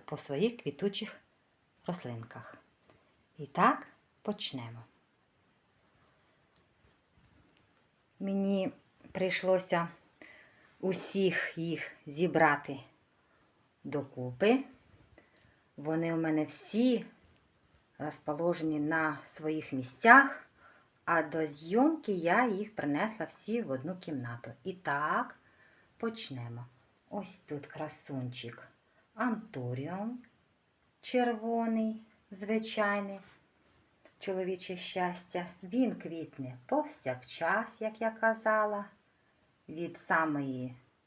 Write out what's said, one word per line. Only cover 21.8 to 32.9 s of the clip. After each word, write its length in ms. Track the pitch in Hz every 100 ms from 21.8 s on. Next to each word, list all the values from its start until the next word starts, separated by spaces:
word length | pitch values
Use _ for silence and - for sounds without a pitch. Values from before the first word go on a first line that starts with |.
| 302 311 214
я 340 | 180 165 214 247
їх 280 | 190 208
принесла 520 | - 147 147 220 220 156
всі 360 | - - 233
в 80 | 165
одну 260 | 131 156 180
кімнату. 540 | 175 135 120 120 - -
І 80 | 190
так, 680 | 180 151 143 151 208 - - _ _ - _ _ -
почнемо. 720 | 226 220 - 127 117 120 123 _ _ _ -
Ось 280 | 202 185 -
тут 280 | - 147 -
красунчик 1000 | 143 151 - - 135 123 123 117 - - _ _ _ _
Антуріум, 1040 | - 247 - - 135 123 127 156 190 220 247 - _ _ _ _ _ _ _
червоний, 1040 | - 247 240 220 226 233 226 220 220 220 - _ -
звичайний, 880 | 190 208 220 220 220 202